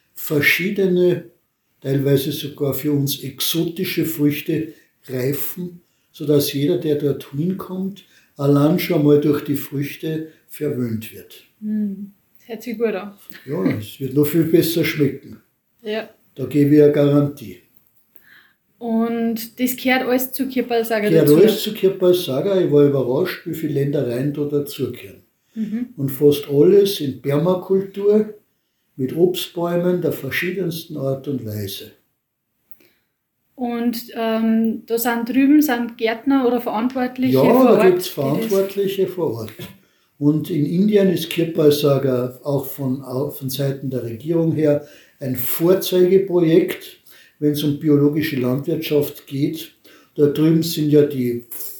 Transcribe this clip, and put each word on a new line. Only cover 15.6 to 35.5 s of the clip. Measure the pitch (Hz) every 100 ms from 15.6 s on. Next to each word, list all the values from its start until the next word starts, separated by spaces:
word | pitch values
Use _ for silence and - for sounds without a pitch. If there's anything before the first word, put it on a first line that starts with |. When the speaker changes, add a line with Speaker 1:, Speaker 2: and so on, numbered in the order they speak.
| _ _
Speaker 2:
Ja. | 220 220 - _ _ -
Speaker 1:
Da | 127
gebe | 147 143 151
ich |
eine | 147
Garantie. | 147 143 143 143 - 107 - _ _ _ _ _ - _ - _ _ _ _
Speaker 2:
Und | 233 226 233 233 233 226 - -
das | 247 -
gehört | 262 254
alles | 233 254 -
zu | - 269
Kirpalsaga | 254 - 233 226 220 208
Speaker 1:
Gehört | 160 147
Speaker 2:
dazu? | 156
Speaker 1:
alles | 214 214
zu | 214
Kirpalsaga. | - 185 - 180 180 - 131 185 190
Ich | 156
war | 147 143
überrascht, | 139 120 135 180 - 175
wie | 156
viele | 151
Ländereien | 139 143 147 123 120 143
da | 147 143
dazugehören. | 143 143 - 120 - 98 - _ _ _ 220
Speaker 2:
Mhm. | 196 220 247 -
Speaker 1:
Und | 139
fast | 135 147 143 -
alles | 143 170 202 196 -
in | 139 113
Permakultur, | 139 143 170 185 180 190 196 196 202 214 214 - _ _ _ _ _ -
mit | 127 156
Obstbäumen | 175 180 - - 170 175 175 180
der | 160
verschiedensten | 139 135 - 180 185 170 160 - 147
Art | 135 131 151
und | 131 107
Weise. | 107 98 - - - _ _ _ _ _ _ _ _ _ _ _ _ _ _ _ -
Speaker 2:
Und, | 240 240 240 233 - 240
ähm, | 226 220 226 226 226 214 -
da | 233
sind | 240 233 226
drüben | 262 277